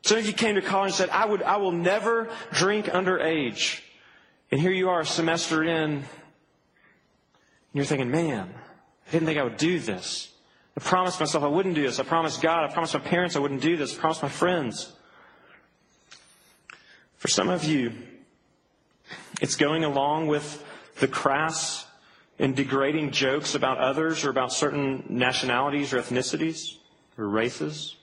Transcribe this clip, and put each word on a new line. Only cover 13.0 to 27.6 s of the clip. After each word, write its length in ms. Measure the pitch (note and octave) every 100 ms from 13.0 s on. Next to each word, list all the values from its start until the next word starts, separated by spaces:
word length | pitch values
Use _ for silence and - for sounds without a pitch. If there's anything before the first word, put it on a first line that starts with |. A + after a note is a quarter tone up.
parents 340 | - F3 F3+
I 60 | D#3
wouldn't 220 | C#3+ C3+
do 140 | D3 E3+
this. 200 | C3+ -
I 20 |
promised 240 | D#3+ D#3+
my 60 | C#3
friends." 640 | - F3 F3+ B2+ - - - - - - - - - _ _ _ _ _ - _ _ _ _ _ - - - _ _
For 100 | -
some 220 | - F3+
of 160 | F3+
you, 280 | D#3 D3 A#2 A2+ - - _ _ _ _ _ _ _ _ - - - -
it's 160 | - -
going 260 | D3 D#3+
along 460 | D#3 C#3 C#3+ D#3 D#3+
with 360 | D3 D3 - - - - -
the 80 | C#3
crass 760 | - D3 C#3 D#3+ - - - - - _ - _ -
and 160 | C3+
degrading 560 | C3+ C3+ C3+ C#3 D#3 D3
jokes 460 | - C3+ C#3+ D3+ C#3+
about 220 | C3 C3
others 460 | C3 C#3 D#3+ D#3
or 60 | C#3+
about 220 | C3 B2+
certain 520 | - D3 C#3+ C#3 C3 -
nationalities 840 | A#2+ B2+ B2+ C3 A#2+ C#3+ C#3+ C#3
or 80 | B2+
ethnicities 760 | A#2 B2 C3 - D#3+ D#3+ - - _ _ _ -
or 100 | G#2
races. 680 | G#2+ A#2+ -